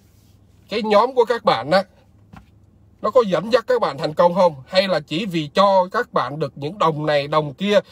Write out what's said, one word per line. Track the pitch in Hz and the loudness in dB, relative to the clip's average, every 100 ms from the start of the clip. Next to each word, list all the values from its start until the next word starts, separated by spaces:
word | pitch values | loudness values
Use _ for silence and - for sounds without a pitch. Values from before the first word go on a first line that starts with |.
| _ _ _ _ _ _ _ | _ _ _ _ _ _ _
Cái | 202 | -6
nhóm | 220 208 247 262 | 2 2 4 2
của | 226 | 0
các | 240 - | 2 0
bạn | 135 127 | 0 0
á, | 185 196 _ _ _ _ - - _ _ _ _ _ | 0 0 _ _ _ _ -20 -20 _ _ _ _ _
nó | - | 0
có | 226 220 | 2 2
dẫn | 160 208 | -2 0
dắt | 233 233 | -2 0
các | 247 | -2
bạn | 190 139 | -2 -4
thành | 160 | -6
công | 156 175 | 2 2
không? | 180 180 143 - | 4 0 0 -4
Hay | 185 196 | -2 0
là | 156 | -2
chỉ | 147 151 214 | -4 -6 -4
vì | 170 147 | -4 -4
cho | - 202 190 185 | 2 4 4 2
các | 220 247 | -2 -4
bạn | 156 123 147 | -4 -4 -6
được | 143 - | -8 -8
những | 143 208 | -12 -2
đồng | 165 151 151 | -2 -2 -2
này, | 147 143 | -2 0
đồng | 156 151 | -2 -4
kia, | 135 196 202 - | -6 0 0 0